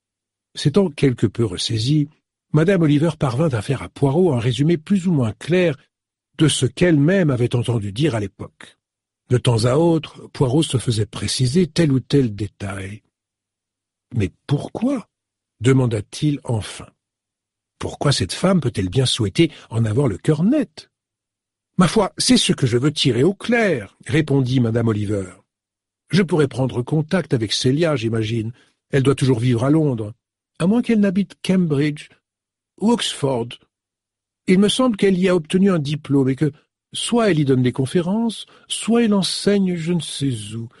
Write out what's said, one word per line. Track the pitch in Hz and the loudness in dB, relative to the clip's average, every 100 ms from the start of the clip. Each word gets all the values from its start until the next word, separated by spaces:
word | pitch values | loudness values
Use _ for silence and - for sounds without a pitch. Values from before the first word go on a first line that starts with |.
| _ _ _ _ _ | _ _ _ _ _
S'étant | - 151 202 190 | -4 0 2 0
quelque | - 143 123 110 | 0 -2 0 -2
peu | - 113 | 0 -4
ressaisie, | 90 - 113 113 151 147 _ _ _ _ | -4 -4 -4 0 0 -2 _ _ _ _
madame | 151 165 196 | 2 2 4
Oliver | 160 147 165 - | 4 2 0 -2
parvint | 143 117 165 | -4 0 -2
à | 117 | -2
faire | - 135 | -4 -6
à | 80 | -8
Poirot | - 139 147 185 | -2 0 2 2
un | 123 | 2
résumé | 117 123 147 170 | -2 0 0 0
plus | - 202 180 | 0 -2 0
ou | |
moins | 156 117 | 0 0
clair | - - 180 175 131 _ _ _ _ _ - | -4 -2 0 0 -2 _ _ _ _ _ 0
de | 156 | 2
ce | - 131 | 2 -2
qu'elle-même | - 180 156 143 196 165 | 0 2 4 4 2 2
avait | 123 120 123 | 0 0 0
entendu | 113 117 101 | -2 -4 -4
dire | 98 156 | -2 -2
à | 117 | -2
l'époque. | 98 - - - - _ _ _ _ _ _ | -6 -10 -16 -16 -20 _ _ _ _ _ _
De | 123 | 0
temps | - 113 123 | 2 0 2
à | 135 | 2
autre, | 170 160 - - - | 2 2 -2 -14 -18
Poirot | - 131 143 | -2 0 2
se | 156 123 | 0 -2
faisait | - 110 104 | -2 -2 -4
préciser | - 107 - 127 156 175 | -6 -6 -2 0 2 0
tel | - 165 | 2 2
ou | 135 | 0
tel | - 143 123 101 | 2 0 0 -2
détail. « | 104 - 101 98 98 107 _ _ _ _ _ _ _ _ _ _ _ 113 | -10 -8 -10 -10 -12 -14 _ _ _ _ _ _ _ _ _ _ _ -4
Mais | 95 - - | -4 -6 -4
pourquoi ? » | 143 - - 247 277 - _ _ _ _ _ | -2 -2 -4 -2 -2 -6 _ _ _ _ _
demanda-t-il | 110 131 123 107 - - 151 143 | 2 2 2 -2 -6 -4 -4 -4
enfin. « | - 113 - - - _ _ _ _ _ _ _ _ _ | -4 -6 -6 -14 -18 _ _ _ _ _ _ _ _ _
Pourquoi | - - 147 | -12 -4 -2
cette | 135 - | 0 -2
femme | - 180 190 | -2 0 2
peut-elle | 123 - 92 | 0 -4 -2
bien | 101 127 | 0 0
souhaiter | - 104 - 165 - - | 0 -2 2 0 -2 -8
en | 113 113 | -4 0
avoir | 107 143 | 0 0
le | 95 | 0
cœur | - 151 | 0 2
net ? » « | 185 302 226 - - _ _ _ _ _ _ _ _ - | 2 2 -2 -8 -20 _ _ _ _ _ _ _ _ 0
Ma | 180 | 2
foi, | 220 185 - | 2 0 -2
c'est | - 254 | 2 2
ce | - | 2
que | 175 131 | 0 0
je | 120 | 0
veux | 147 | 0
tirer | 151 143 117 | 0 0 2
au | 151 | 0
clair, » | 202 - 233 214 139 98 - - | 0 -2 0 0 -2 -6 -16 -2
répondit | 147 156 139 123 131 | 0 2 0 2 2
madame | 117 113 117 | 2 2 0
Oliver. | 104 101 104 92 - _ _ _ _ _ _ _ | 0 -2 -4 -6 -14 _ _ _ _ _ _ _
Je | 175 | 0
pourrais | 185 175 139 | 2 2 0
prendre | - 131 110 | 0 -4 -4
contact | 120 156 151 190 - | -2 -2 -2 -4 -2
avec | 131 107 | -2 -2
Célia, | - 131 143 170 143 | -2 0 2 0 0
j'imagine. | 113 113 107 117 110 - _ _ _ | -2 -2 -2 -4 -6 -10 _ _ _
Elle | 143 | 0
doit | 135 135 | 2 2
toujours | 131 120 | 2 2
vivre | 127 117 | 2 0
à | 131 | 2
Londres, | 160 151 117 104 - _ _ _ - | 2 0 -2 -8 -14 _ _ _ -4
à | 170 | 0
moins | 233 | 0
qu'elle | 240 226 | 2 2
n'habite | 202 190 190 - - | 2 0 -4 -6 -2
Cambridge | 190 175 139 151 147 - _ _ _ _ _ _ _ | 0 2 0 -2 -4 -12 _ _ _ _ _ _ _
ou | 208 | 0
Oxford. | 240 - - 139 127 120 - _ _ _ _ _ _ _ _ - | 0 -2 -4 -2 -2 -4 -10 _ _ _ _ _ _ _ _ 2
Il | 185 | 4
me | 202 | 4
semble | - 262 208 | 2 0 2
qu'elle | 196 185 | 2 2
y | 185 | 2
a | 180 | 2
obtenu | 151 190 196 | 0 2 2
un | 175 | 2
diplôme | 139 151 - 139 131 | -2 -6 0 2 2
et | 131 | 0
que | 151 - _ _ _ | -2 -4 _ _ _
soit | - - 233 220 | -10 -2 0 2
elle | 156 | 2
y | 139 | 2
donne | 131 | 2
des | 127 | 2
conférences, | 123 131 185 170 214 233 - - - - | 0 -2 -2 -2 -2 -2 -6 -14 -20 -12
soit | - - 233 | -8 0 2
elle | 233 | 2
enseigne | 202 180 - - 202 185 175 | 2 0 -2 0 2 0 -2
je | 160 | -2
ne | 175 | -4
sais | - - 139 117 104 113 | -4 -4 -4 -4 -8 -12
où. | 117 - | -12 -16